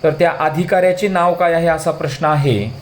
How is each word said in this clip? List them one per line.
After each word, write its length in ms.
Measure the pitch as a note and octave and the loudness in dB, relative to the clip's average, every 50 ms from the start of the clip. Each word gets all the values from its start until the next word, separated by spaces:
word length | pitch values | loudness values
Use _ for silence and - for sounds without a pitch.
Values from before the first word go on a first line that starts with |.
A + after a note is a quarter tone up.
| - | 0
तर 100 | D#3+ C#3+ | 0 0
त्या 180 | - F3 E3 D#3 - | 2 0 0 0 0
अधिकाऱ्याचे 680 | D#3 D#3 D3 D#3+ F3 - G3 F#3 F#3 F#3 F3+ F3+ G#3 | -2 -2 0 -2 0 0 2 2 2 2 0 0 -2
नाव 260 | G3+ F#3+ F3 E3+ F3+ E3+ | -2 0 2 2 2 2
काय 200 | F3 F3+ E3+ E3 | 2 0 2 2
आहे 140 | E3 E3+ | 2 2
असा 240 | E3+ D#3+ D#3 - F3 | 0 0 0 -2 -4
प्रश्न 340 | D3+ - D#3+ D3 - - D3 | -4 -2 -4 -6 -4 -2 0
आहे. 440 | D3+ D3+ C#3+ C#3+ C#3 A#2 G2+ G2+ A2 - - | 0 2 2 2 2 0 0 -2 -6 -8 -12